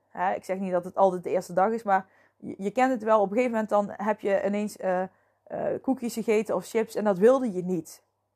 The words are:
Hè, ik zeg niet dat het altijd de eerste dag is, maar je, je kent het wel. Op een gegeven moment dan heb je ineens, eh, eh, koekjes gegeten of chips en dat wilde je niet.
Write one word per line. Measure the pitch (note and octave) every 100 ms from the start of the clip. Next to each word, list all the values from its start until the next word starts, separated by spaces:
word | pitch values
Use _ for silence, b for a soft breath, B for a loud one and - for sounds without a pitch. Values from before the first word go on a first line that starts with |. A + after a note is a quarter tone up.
| _
Hè, | - F#3
ik | G3+
zeg | - F#3+
niet | F#3+
dat | F3+
het | F3+ -
altijd | F#3+ F3+
de | E3+
eerste | E3 F3
dag | F3 G3
is, | A3+
maar | G#3 F#3+ - b b b
je, | - -
je | G3
kent | B3 C4
het | B3+
wel. | G#3+ G#3+
Op | G3
een | G#3
gegeven | B3
moment | A3+ G#3+
dan | G#3 G3+ - G#3
heb | G#3
je | G#3 G3 G3
ineens, | G3+ G#3 -
eh, | F#3+ F3+ F#3 _ _ _
eh, | - - D#3 -
koekjes | - C4 A#3+
gegeten | A3+ A3 G#3+ G#3+ F3
of | F#3
chips | A3 A3 -
en |
dat | G#3 F3+
wilde | A3 C4 B3
je | F3+
niet. | F3+ F3+ - - _ _ _